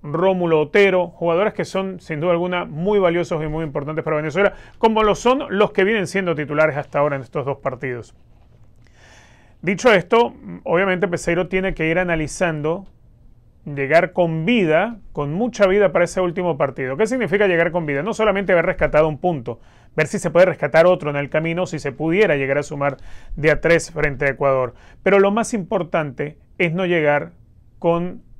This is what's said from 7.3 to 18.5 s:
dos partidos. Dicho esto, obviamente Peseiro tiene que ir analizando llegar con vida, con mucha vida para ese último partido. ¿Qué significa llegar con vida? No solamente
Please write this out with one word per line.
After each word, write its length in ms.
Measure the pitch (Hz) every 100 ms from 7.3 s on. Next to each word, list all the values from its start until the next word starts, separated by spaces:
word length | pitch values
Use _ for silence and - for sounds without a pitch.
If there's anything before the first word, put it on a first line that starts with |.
| 156 135
dos 100 | 135
partidos. 580 | 139 123 135 123 107 - _ - _ - - - - _ - - - - _ -
Dicho 280 | 160 190 254
esto, 440 | 208 165 226 240 - - 175
obviamente 440 | - 165 196 185 190
Peseiro 400 | 170 - 170 180
tiene 240 | 190 190
que 160 | - 160
ir 100 | 165
analizando 880 | 180 165 151 - 180 156 143 175 196 - - _ - - _ _
llegar 480 | - 143 135 156 180
con 320 | - 170 160
vida, 540 | 160 240 175 156 214 226 -
con 200 | - 143
mucha 340 | 160 240 - 202
vida 240 | 196 196
para 140 | 170
ese 160 | 175 -
último 380 | 180 165 180 143
partido. 400 | 143 131 131 135
¿Qué 80 | 214
significa 400 | 254 208 190 202
llegar 240 | 170 170
con 160 | 165 156
vida? 160 | 139
No 100 | 175
solamente 400 | 208 214 196 196